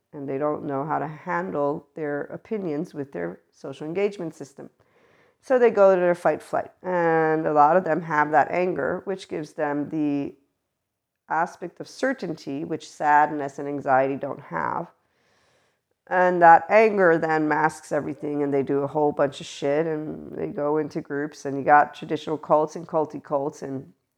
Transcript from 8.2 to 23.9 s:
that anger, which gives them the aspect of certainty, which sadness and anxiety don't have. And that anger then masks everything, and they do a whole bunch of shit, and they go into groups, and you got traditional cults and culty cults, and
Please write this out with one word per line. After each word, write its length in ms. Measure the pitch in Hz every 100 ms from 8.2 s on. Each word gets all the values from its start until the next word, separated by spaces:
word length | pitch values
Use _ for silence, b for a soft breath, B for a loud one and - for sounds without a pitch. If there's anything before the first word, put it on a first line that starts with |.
| 151
that 200 | 151 -
anger, 500 | 175 180 147 151 180 196
which 220 | 190 -
gives 260 | 175 151
them 360 | - 147 147 143
the 460 | 160 147 143 143 - _ _ _ _ _ _ _ _ _
aspect 480 | 156 170 - 175 -
of 80 | 151
certainty, 760 | - 262 262 175 143 - 139
which 260 | 170 156 -
sadness 680 | - 151 147 151 151 139 147
and 100 | 143
anxiety 480 | 143 139 131 135 139
don't 260 | 139 -
have. 500 | - 165 60 - 170 _ _ _ _ _ _ _ _ _ _ _ _
And 340 | 180 180 180
that 240 | 170 165 -
anger 480 | 214 220 202 175 165
then 300 | 160 156 151
masks 440 | 151 156 - -
everything, 520 | 151 151 143 151 147
and 100 | 143
they 100 | 139
do 160 | 135 139
a 80 | 139
whole 240 | 151 147
bunch 280 | 147 143 -
of 80 | 170
shit, 380 | - 143 147 165
and 440 | 156 156 156 151
they 140 | 151 160
go 300 | 151 147 156
into 220 | 147 160
groups, 460 | - 143 151 - 139
and 120 | 139
you 60 |
got 300 | 135 147 143
traditional 440 | - 160 156 - 151
cults 380 | - 151 156 180
and 120 | 165
culty 360 | 165 151 143
cults, 380 | - 143 143 -
and 300 | 139 135 147